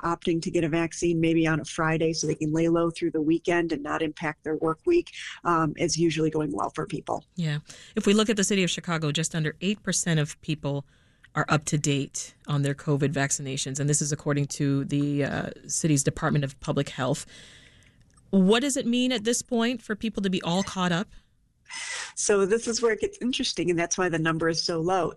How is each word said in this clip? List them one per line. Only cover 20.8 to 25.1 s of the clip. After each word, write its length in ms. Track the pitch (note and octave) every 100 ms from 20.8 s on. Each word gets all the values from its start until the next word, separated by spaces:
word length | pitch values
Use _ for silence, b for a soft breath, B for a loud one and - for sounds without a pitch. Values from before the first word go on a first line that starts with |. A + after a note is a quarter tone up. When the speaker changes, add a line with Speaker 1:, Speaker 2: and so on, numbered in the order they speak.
| F3+
Speaker 2:
up? 160 | E3+ G#3+ - _ _ _ _ - B B B B -
Speaker 1:
So 300 | - G3+ F#3+
this 200 | A3+ A#3
is 160 | A3+
where 120 | A#3
it 80 | G#3
gets 160 | G3+ -
interesting, 480 | A#3+ C4 B3+ - E3
and 80 | E3+
that's 200 | E3+ -
why 100 | F#3
the 100 | D#3+
number 300 | E3 D#3+ E3
is 160 | D#3+
so 160 | - E3+
low. 320 | E3 F#3 D#3+